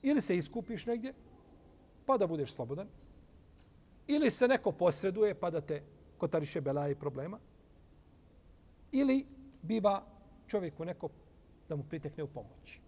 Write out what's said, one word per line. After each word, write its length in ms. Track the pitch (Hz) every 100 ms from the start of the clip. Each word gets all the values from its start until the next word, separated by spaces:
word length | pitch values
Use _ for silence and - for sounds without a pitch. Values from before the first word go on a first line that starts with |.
Ili 200 | 269 294
se 160 | - 180
iskupiš 480 | 175 233 214 208 233
negdje, 280 | 233 254 269 - - - - - - - - -
pa 120 | 262
da 100 | 180
budeš 260 | 160 135
slobodan, 340 | - 120 147 208 - - - - - - - - - - - -
ili 240 | 294 269
se 160 | - 247
neko 240 | 262 208
posreduje, 640 | - 180 151 190 190 214 185
pa 140 | 175
da 120 | 160
te 220 | 147 147 - - - -
kotariše 440 | 165 165 147 165
belaje 300 | 139 139 143
i 40 | 143
problema, 440 | 147 131 156 214 - - - - - - - - - - - - - - -
ili 340 | 262 277 269 269 - - -
biva 440 | 165 220 202 196 - - - - -
čovjeku 380 | 208 175 151 165
neko 240 | 175 156 - - - - - -
da 60 | 147
mu 80 |
pritekne 400 | 143 165 147 151
u 40 | 143
pomoć. 520 | 120 107 - - -